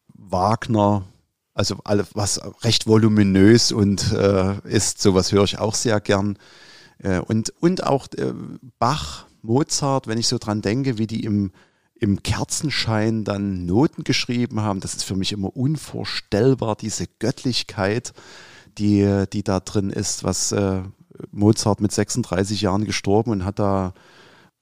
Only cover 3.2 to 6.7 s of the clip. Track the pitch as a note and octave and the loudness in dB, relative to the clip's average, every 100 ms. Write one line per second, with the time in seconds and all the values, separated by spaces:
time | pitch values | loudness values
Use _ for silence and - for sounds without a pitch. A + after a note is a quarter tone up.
3.2 | G2+ F#2+ G2 A#2 - A#2 G2+ G2 G2 G#2+ | 4 8 8 8 4 2 2 2 0 2
4.2 | G2 G2 F#2+ G2+ - G#2+ - - G#2 F#2 | 2 2 0 -4 -4 -2 -2 0 2 2
5.2 | F#2 G2+ G2+ - G#2 - A#2+ G#2 - G2 | 2 2 2 0 -4 -2 -2 -2 0 0
6.2 | G2+ G2+ - - - | 0 -6 -12 -20 -20